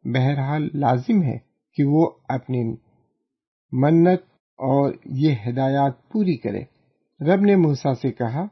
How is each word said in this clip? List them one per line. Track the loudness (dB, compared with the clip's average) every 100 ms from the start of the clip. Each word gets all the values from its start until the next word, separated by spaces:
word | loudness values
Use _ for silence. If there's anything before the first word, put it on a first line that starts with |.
بہرحال | -4 -2 0 -2 -4 -4 -4
لازم | -2 0 0 0 0
ہے | 0 -4 _ _ _
کہ | -2
وہ | 0 2 0 -2 _
اپنی | -10 -4 -4 -4 -6 _ _ _ _ _ _ _ _ _
منت | 0 2 4 4 2 _ _ _ _
اور | -2 0 0 -4 -10
یہ | -2 0 0 -4
ہدایات | -2 -2 0 0 -2 _
پوری | -2 -2 -2
کرے۔ | -4 -6 -10 _ _ _ _ _
رب | 0 2
نے | 4 4
موسیٰ | 2 0 -2
سے | -4 -4
کہا | -4 -6 -4 -8